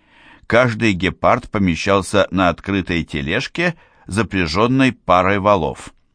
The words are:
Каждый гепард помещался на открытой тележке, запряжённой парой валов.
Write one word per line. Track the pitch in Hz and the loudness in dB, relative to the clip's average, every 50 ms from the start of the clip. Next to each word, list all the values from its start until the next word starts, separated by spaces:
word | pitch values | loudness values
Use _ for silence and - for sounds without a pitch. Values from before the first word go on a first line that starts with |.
| _ _ _ _ _ - - _ - | _ _ _ _ _ -20 -20 _ -6
Каждый | - 110 117 127 120 110 110 117 110 | 0 2 2 2 2 0 0 0 0
гепард | 95 85 92 87 - - - 90 113 120 - - | 0 0 -2 -4 -2 0 0 2 2 0 -2 -6
помещался | - 107 98 90 80 - - 101 98 98 90 - - 98 92 - | -2 0 0 0 0 0 0 0 0 0 0 0 2 0 2 2
на | 85 95 92 87 | 0 0 0 0
открытой | 80 - - 95 101 98 87 - 87 82 | 0 -2 -6 -4 -4 -4 -2 -2 -2 -4
тележке, | 78 - - 73 67 73 90 123 - - - 165 175 175 165 - _ _ _ _ _ | -4 -4 -8 -8 -6 -4 -4 -4 -6 -6 -6 -4 -4 -4 -4 -6 _ _ _ _ _
запряжённой | - 90 110 107 - 101 95 90 78 78 98 113 120 131 135 135 127 | -4 -2 -2 -2 -2 -2 -2 -2 -2 0 0 0 2 2 2 2 0
парой | - - _ - 90 90 92 95 101 101 | 0 -2 _ 2 2 4 4 2 0 2
валов. | 92 104 104 92 78 67 65 - - - - _ _ _ | 2 2 2 2 0 -4 -6 -10 -16 -20 -20 _ _ _